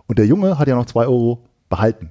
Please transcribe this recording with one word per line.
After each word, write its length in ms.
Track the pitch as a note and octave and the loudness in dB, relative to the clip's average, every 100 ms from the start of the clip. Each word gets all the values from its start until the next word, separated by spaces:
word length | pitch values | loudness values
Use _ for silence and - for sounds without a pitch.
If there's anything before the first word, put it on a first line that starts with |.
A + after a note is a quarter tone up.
| - | -6
Und 120 | A2+ | 0
der 80 | G#2+ | 2
Junge 320 | F3 F#3+ E3 | 2 0 0
hat 80 | D3 | 0
ja 80 | |
noch 120 | B2 A#2+ | 0 -2
zwei 200 | A#2+ A#2+ | -2 0
Euro 380 | B2 A#2 A#2+ _ _ - | 0 0 -4 _ _ -8
behalten, 420 | F2+ A2 A2 D#2+ | -2 -2 -2 -10